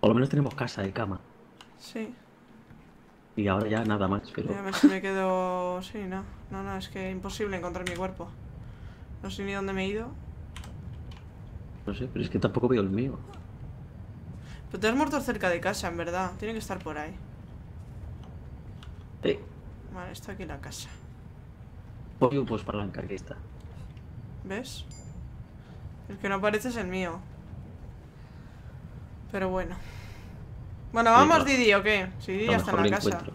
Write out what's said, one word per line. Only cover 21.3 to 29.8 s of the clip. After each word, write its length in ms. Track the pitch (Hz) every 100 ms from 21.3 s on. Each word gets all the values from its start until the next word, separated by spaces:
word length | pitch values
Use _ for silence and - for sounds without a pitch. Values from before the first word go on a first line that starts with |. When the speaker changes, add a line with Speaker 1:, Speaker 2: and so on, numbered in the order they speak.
| - - - - - - - - -
Speaker 1:
Pollo, 260 | 127 139 120
pues 160 | 110
palanca, 380 | - 104 101 85
aquí 140 | - 95
está. 200 | - - - - - - - - - - - -
Speaker 2:
¿Ves? 420 | - 208 254 - - - - - - - - - - - - - -
El 80 | 196
que 100 | 202
no 60 | 196
aparece 340 | 208 214 247
es 60 | 240
el 100 | 185
mío. 320 | 185 180 170 - - - - - - - - - - - - - - - - - - - - -
Pero 180 | 202 190
bueno. 260 | 185 180 185